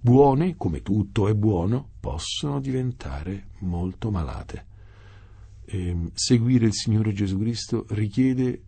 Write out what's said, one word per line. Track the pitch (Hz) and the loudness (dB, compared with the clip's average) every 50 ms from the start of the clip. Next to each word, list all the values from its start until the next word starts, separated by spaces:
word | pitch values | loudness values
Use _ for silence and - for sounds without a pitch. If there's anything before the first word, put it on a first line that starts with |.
| - | 6
buone, | 120 120 131 143 143 135 135 165 185 170 | 6 8 8 8 8 6 4 2 0 -2
come | - - 92 80 67 - | -2 -4 -4 -4 -4 -4
tutto | - 98 107 104 98 - - 101 101 | -2 0 0 0 0 0 0 2 2
è | 110 | 2
buono, | 104 101 110 104 87 85 98 113 131 143 - - - | 2 2 2 2 2 0 0 -2 -2 -4 -8 -16 -10
possono | - 92 - 80 - - - - - 147 143 143 | -8 -8 -6 -6 -8 -8 -8 -6 -4 -4 -4 -4
diventare | 135 135 131 131 127 127 123 - - - 67 71 78 90 98 98 - - - - | -4 -4 -4 -2 -2 -4 -6 -8 -10 -10 -8 -8 -6 -6 -8 -8 -10 -14 -14 -8
molto | 95 92 87 85 90 92 92 - - 113 | -6 -4 -4 -2 -4 -4 -6 -4 -4 -4
malate. | 104 92 78 65 64 64 67 - - - - - - - - - - - - - - - - - - - - - - - - | -2 -2 -4 -4 -6 -10 -10 -12 -14 -14 -14 -16 -20 -20 -20 -20 -20 -20 -20 -20 -20 -20 -20 -20 -20 -20 -20 -20 -20 -20 -16
Ehm, | - - 95 90 87 87 85 82 82 - | -10 -8 -6 -4 -2 -2 -2 -4 -4 -4
seguire | - - - 127 120 113 120 131 123 113 113 | -6 0 2 4 4 4 4 4 4 4 4
il | 101 | 2
Signore | - - - 110 107 110 110 | 0 -2 0 2 2 2 0
Gesù | 104 98 104 95 95 95 | 0 0 0 0 0 0
Cristo | 104 113 117 107 - - - 113 - - | -2 -2 -4 -4 -6 -4 -4 -4 -4 -4
richiede | 110 104 110 104 98 - 131 131 131 127 131 127 120 - - | -4 -2 -2 -2 2 2 2 2 2 2 0 -2 -2 -6 -10